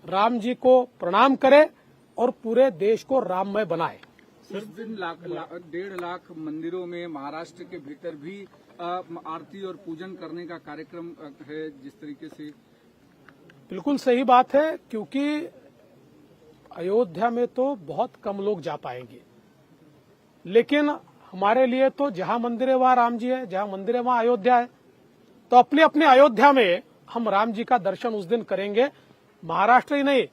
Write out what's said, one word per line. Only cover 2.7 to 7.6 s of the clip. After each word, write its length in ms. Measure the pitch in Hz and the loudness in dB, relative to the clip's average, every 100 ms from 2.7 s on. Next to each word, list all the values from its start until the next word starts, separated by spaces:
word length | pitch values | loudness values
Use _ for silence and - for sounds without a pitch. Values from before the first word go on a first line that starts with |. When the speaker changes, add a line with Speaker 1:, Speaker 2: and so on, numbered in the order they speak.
Speaker 1:
देश 320 | 165 196 220 | 2 -2 -2
को 180 | - 269 | 0 -2
राममय 440 | 196 185 196 202 | -2 -4 -2 -4
बनाएं। 360 | 202 165 156 - - _ _ _ _ 196 | -4 -4 -4 -6 -20 _ _ _ _ -14
Speaker 2:
इस 80 | |
दिन 320 | 214 185 226 214 | -14 -16 -14 -10
लाख, 200 | 175 165 175 | -10 -12 -12
ला-, 260 | 170 160 | -12 -12
डेढ़ 400 | 175 170 165 196 | -18 -14 -12 -12
लाख 280 | 185 175 180 _ 165 | -12 -12 -14 _ -16
मंदिरों 500 | 156 156 165 185 175 | -12 -10 -10 -10 -12
में 200 | 175 175 | -12 -12
महाराष्ट्र 580 | 151 143 151 170 - | -14 -14 -14 -16 -18